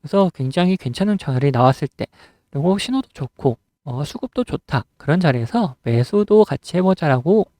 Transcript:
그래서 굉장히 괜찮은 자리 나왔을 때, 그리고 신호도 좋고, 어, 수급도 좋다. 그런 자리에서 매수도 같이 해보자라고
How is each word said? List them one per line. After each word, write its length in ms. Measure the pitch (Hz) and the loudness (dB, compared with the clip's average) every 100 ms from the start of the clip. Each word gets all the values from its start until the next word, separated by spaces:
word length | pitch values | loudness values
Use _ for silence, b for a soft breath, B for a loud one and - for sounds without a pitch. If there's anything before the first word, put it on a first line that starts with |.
그래서 300 | - 196 185 | -2 0 0
굉장히 440 | - 131 175 180 185 | 0 -4 0 0 0
괜찮은 400 | 127 123 202 202 | -4 -2 -2 -2
자리 340 | - 127 143 | -2 0 0
나왔을 360 | 120 127 139 - | 4 4 2 -6
때, 200 | _ - b b b _ | _ -12 b b b _
그리고 280 | 139 170 196 | -4 -2 -2
신호도 320 | - 262 - | -2 -4 -6
좋고, 440 | - 131 - 139 117 _ _ | -10 -12 -2 -2 -2 _ _
어, 200 | - 127 | -10 -8
수급도 400 | 147 - 254 - | -8 -8 -8 -6
좋다. 420 | 247 - _ 127 - _ | -6 -8 _ -6 -6 _
그런 220 | - 170 | -2 0
자리에서 560 | 170 123 117 240 185 - | 2 0 -2 -2 -2 -4
매수도 600 | 127 117 123 202 208 214 | -2 0 0 0 2 4
같이 340 | 208 135 - 175 | 4 0 -4 0
해보자라고 720 | 185 185 156 127 143 214 - | 0 2 2 0 2 0 0